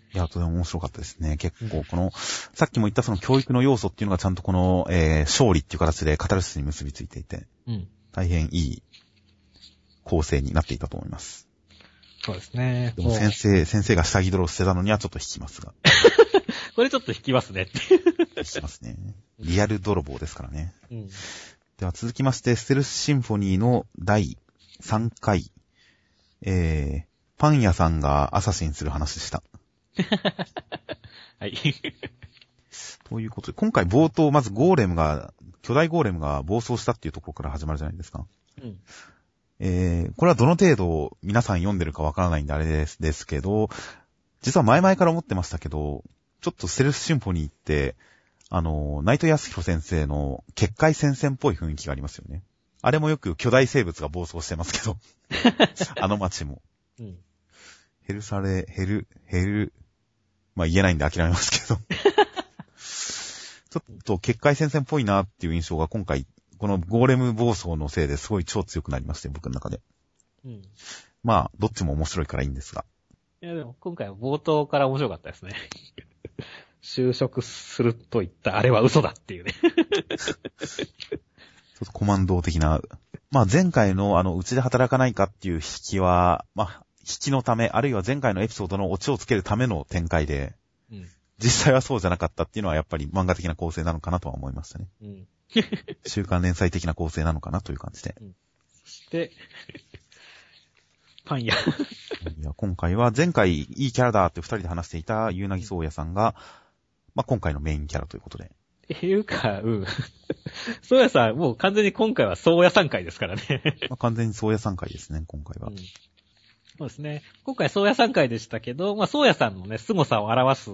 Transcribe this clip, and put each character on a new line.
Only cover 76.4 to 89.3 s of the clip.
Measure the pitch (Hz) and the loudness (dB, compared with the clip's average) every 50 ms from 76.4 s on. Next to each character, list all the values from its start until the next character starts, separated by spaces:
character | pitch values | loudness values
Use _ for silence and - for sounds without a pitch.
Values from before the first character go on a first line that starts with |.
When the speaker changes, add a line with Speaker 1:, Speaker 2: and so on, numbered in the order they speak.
| - - - - - _ _ _ | -16 -16 -18 -20 -20 _ _ _
Speaker 2:
就 | - - - 131 127 127 | -18 -10 -4 0 0 0
職 | 123 - 135 123 - 123 | 0 0 -2 -2 -2 -6
す | - - - - - - - - | -8 -8 -12 -18 -18 -14 -4 0
る | 120 117 | 0 0
と | 113 - - - - 113 | 0 -2 -10 -4 -2 -2
言 | 92 87 | -2 -4
っ | |
た | _ _ - 104 92 | _ _ -6 -4 0
あ | 104 | 2
れ | 104 127 | 4 4
は | 120 107 | 6 6
嘘 | 120 127 - 156 | 6 6 6 4
だ | 120 80 | 2 2
っ | - _ | -6 _
て | _ - 92 | _ -16 -14
い | 87 | -10
う | 87 | -10
ね。 | - | -10
<laughs> | - - | -6 0
Speaker 1:
ち | - 339 - 339 320 - 415 392 - - - - - - - _ - - _ - - - - - - - _ - - - - - _ _ _ _ - _ _ _ _ _ _ - | 0 2 2 2 0 0 0 -4 -4 -6 -8 -6 -6 -8 -8 _ -10 -16 _ -12 -12 -10 -8 -10 -10 -10 _ -18 -14 -12 -12 -12 _ _ _ _ -20 _ _ _ _ _ _ -12
ょ | 95 | -12
っ | |
と | - | -10
コ | - - 104 | -4 -2 2
マ | 101 101 | 2 4
ン | 95 95 | 2 4
ド | 90 92 87 | 2 2 0
的 | 85 - 80 82 | 0 0 0 2
な。 | 76 76 78 - - - - - _ _ - - _ - | 2 2 2 0 -2 -8 -20 -20 _ _ -20 -20 _ 0
ま | 139 135 | 2 4
あ、 | 107 | 4
前 | 95 120 175 185 175 | 6 4 4 4 4
回 | - 131 107 98 95 | 4 4 4 4 2
の | 95 101 101 92 87 | 0 0 2 2 2
あ | |
の、 | 92 92 82 | 2 2 -2
う | 92 | -4
ち | 90 - 127 | -4 -2 -2
で | 131 | 0
働 | 120 123 - 123 127 123 | 0 2 2 2 2 2
か | 135 | 4
な | 131 131 | 2 2
い | 123 107 | 2 2
か | - 98 | 0 0
っ | 98 | 0
て | - _ - 92 | -2 _ -6 -4
い | |
う | 85 | -4
引 | 78 76 - - - | -4 -6 -8 -12 -12
き | - - 98 95 | -8 -4 -2 2
は、 | 92 90 90 87 90 90 85 - - _ - | 2 4 4 6 6 4 4 2 -2 _ -6
ま | 107 104 | -4 -4
あ、 | 90 - - _ _ _ _ - - | -4 -6 -18 _ _ _ _ -14 -12
引 | - - | -10 -6
き | - 139 | -2 -2
の | 139 131 | 0 0
た | 117 131 117 | 2 0 0
め、 | 113 117 - | 2 2 0
あ | - 107 | 2 0
る | 135 143 | 0 2
い | 120 | 0
は | 98 92 | 0 0
前 | 113 139 143 | -2 -2 0
回 | 131 117 98 | 0 0 0
の | 92 | 0
エ | 107 113 | -2 -4
ピ | - | -4
ソ | - 101 | -6 -6
ー | 85 | -4
ド | 98 | -2
の | 98 98 85 | -2 -2 -2
オ | 95 92 | -2 -2
チ | - 147 | -2 -2
を | 135 | -2
つ | - - | -2 0
け | - | 0